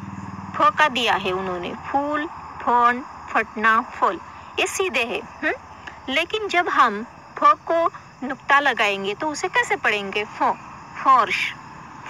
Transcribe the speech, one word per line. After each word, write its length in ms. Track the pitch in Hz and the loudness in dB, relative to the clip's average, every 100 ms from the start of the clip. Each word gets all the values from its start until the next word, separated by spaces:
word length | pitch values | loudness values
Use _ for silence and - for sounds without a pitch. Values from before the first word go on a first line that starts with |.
| - - - - - - | -6 -12 -12 -12 -10 2
फ 200 | 294 302 | 2 6
का 100 | 302 | 2
दिया 260 | 254 226 | 4 2
है 180 | 185 196 | 2 0
उन्होंने, 420 | 185 190 180 175 | -2 -2 -4 -6
फूल, 520 | - - 277 285 294 311 - - - | -8 -4 -2 0 -2 -4 -8 -14 -6
फन, 400 | - 240 240 240 302 - - | 2 4 6 2 -4 -14 -4
फटना, 520 | - 214 - 220 220 | -2 -2 0 4 4
फल, 380 | 254 - 233 185 - - - - | 2 0 0 0 -10 -16 -12 -4
ये 80 | 381 | -2
सीधे 380 | - 381 262 | 0 -2 0
है, 160 | 233 196 | -2 -4
हम्म? 320 | - - 302 453 - - - - - | -8 -6 -4 -4 -8 -18 -18 -16 -4
लेकिन 400 | 262 339 440 415 | -2 0 -2 -2
जब 200 | 349 349 | 0 0
हम 380 | 359 254 208 226 - - - | 4 2 2 -8 -14 -16 2
फ 60 | |
को 460 | 294 311 - 330 339 - - - | 4 4 2 2 2 -2 -20 -12
नुक्ता 360 | 262 269 - 285 | -8 -8 2 4
लगाएंगे 540 | 285 240 214 196 196 | 4 2 0 0 -4
तो 140 | 208 311 | -2 -4
उसे 200 | 294 370 | -2 -2
कैसे 280 | 494 480 415 | 0 0 0
पढ़ेंगे? 480 | 247 214 196 202 | 0 0 -2 -4
फ, 180 | 214 - 269 185 - - - - | -4 0 0 0 -6 -16 -16 -4
फर्श, 480 | - 262 202 - - - - - - - - | 6 6 6 2 -2 -6 -14 -16 -16 -16 -4